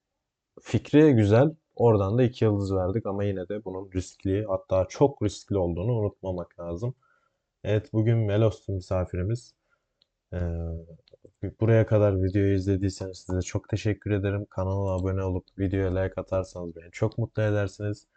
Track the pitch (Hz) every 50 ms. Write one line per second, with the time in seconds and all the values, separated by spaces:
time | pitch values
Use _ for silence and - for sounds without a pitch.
0 | _ _ _ _ _ _ _ _ _ _ _ - - - - 113 - - - 147
1 | 156 151 131 110 104 98 104 117 143 160 160 - _ _ _ - 117 117 107 98
2 | 98 98 110 123 127 117 - - 113 110 104 101 101 95 98 95 90 90 95 113
3 | - 104 98 101 101 101 98 92 90 - 101 107 - 92 92 95 101 95 92 92
4 | 90 - - _ - 98 95 104 110 104 95 92 - - 95 95 92 - - -
5 | 143 135 - - 107 101 - - - - 101 98 90 87 82 85 90 120 123 110
6 | 104 98 - _ - 95 92 90 85 - _ - 85 85 87 90 117 127 - _
7 | _ _ _ _ _ _ _ _ _ _ _ _ - 101 104 107 - - - 110
8 | 107 117 117 113 110 101 101 107 113 107 104 - _ - 98 92 87 - 95 92
9 | 87 - - 90 90 101 120 123 - - _ _ _ _ _ _ _ _ _ _
10 | _ _ _ _ _ _ 90 90 87 85 82 82 85 82 80 82 85 85 - -
11 | _ _ - _ - - _ _ - 95 - - 113 110 113 113 107 - 113 107
12 | 104 104 98 92 95 95 95 104 98 98 98 95 92 98 98 92 98 95 - -
13 | 95 95 92 - - - 92 92 87 - - 104 - - - 104 - 110 98 -
14 | - 101 104 98 98 101 101 101 104 - - - 95 95 98 98 98 95 92 92
15 | 92 95 92 95 95 92 92 90 - _ _ - 98 92 95 98 95 92 90 95
16 | 95 95 - 95 90 - 95 95 90 - - 90 87 87 82 85 85 90 - -
17 | 113 110 - - 113 - - 110 107 104 104 104 101 95 - - 104 104 104 -
18 | _ _ _